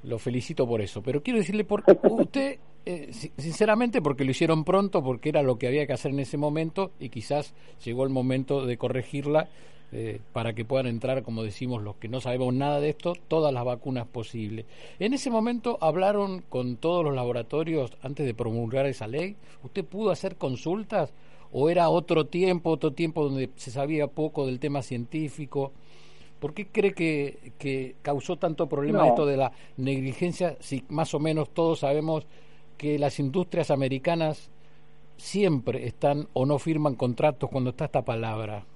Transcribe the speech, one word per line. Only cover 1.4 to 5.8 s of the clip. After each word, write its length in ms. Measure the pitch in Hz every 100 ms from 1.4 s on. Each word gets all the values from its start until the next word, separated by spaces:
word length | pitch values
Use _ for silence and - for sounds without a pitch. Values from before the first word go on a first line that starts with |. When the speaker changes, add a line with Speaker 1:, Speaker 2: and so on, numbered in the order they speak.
| 170 208
Speaker 1:
por, 220 | 185 208 -
<laughs> 240 | 190 208
usted, 460 | 226 - 277 269 269 - - -
eh, 220 | 175 147
si-, 180 | 120 156 -
sinceramente, 640 | 151 156 214 214 240 226
porque 240 | 147 131 135
lo 60 |
hicieron 340 | 131 165 160 156
pronto, 360 | 185 196 190
porque 280 | 135 123 151
era 120 | 151
lo 160 | 139 113
que 100 | 127
había 200 | 143